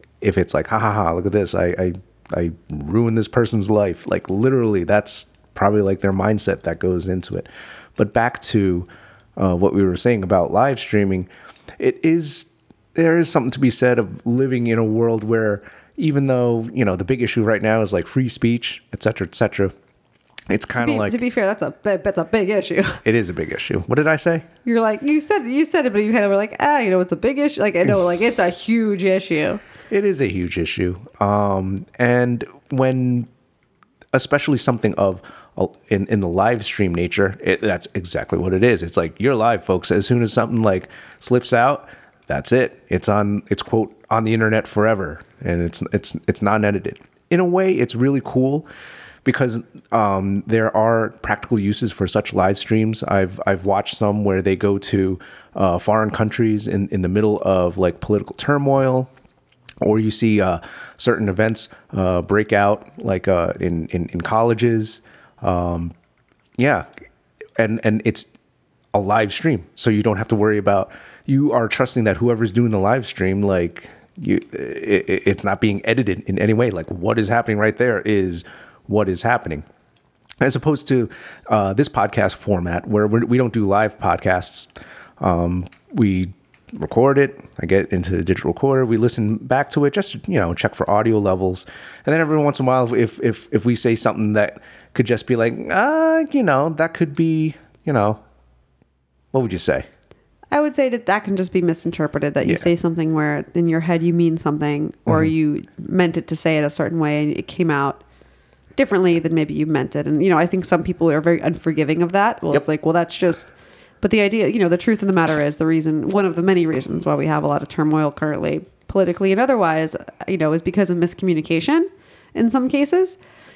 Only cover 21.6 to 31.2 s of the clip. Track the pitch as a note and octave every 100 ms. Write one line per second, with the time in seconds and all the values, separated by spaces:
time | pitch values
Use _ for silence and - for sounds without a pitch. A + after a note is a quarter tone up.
21.6 | C#3 - G#3 F#3+ G3+ G3 F3 A3+ F#3 G#3
22.6 | - E3+ G3 - - A#2 F2+ F2 - -
23.6 | - - - D3 D3+ D#3 F3 E3 - _
24.6 | B3 A#3 A3+ G#3 C#4 D4+ D4+ G#4 A#3+ C4+
25.6 | D4+ F4 B3+ G#3 G#3+ A#3 G3+ G3 A3 -
26.6 | C#4+ D4 A3 F#3 F#3 - A#3+ C#4 D4 D4
27.6 | G#3 F3+ F#3 G3 F3 F3 A#3 A3+ F3+ F3
28.6 | - A#3 A3 G3+ F#3+ F#3 F#3 D#3 D3+ G#3
29.6 | - - - G#3+ G3+ D#3+ A#2 F2+ F2 -
30.6 | D#2+ - F2+ F2+ - -